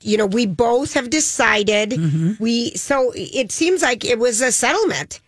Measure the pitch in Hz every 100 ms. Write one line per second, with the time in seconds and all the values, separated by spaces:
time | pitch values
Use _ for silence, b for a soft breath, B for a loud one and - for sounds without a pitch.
0 | 208 214 208 220 220 165 233 240 285 285
1 | 247 311 - - 226 214 208 208 214 233
2 | 160 156 165 214 226 233 233 - - 277
3 | 254 - 180 262 226 - 320 370 277 247
4 | - 233 247 220 262 - 247 370 403 143
5 | 151 -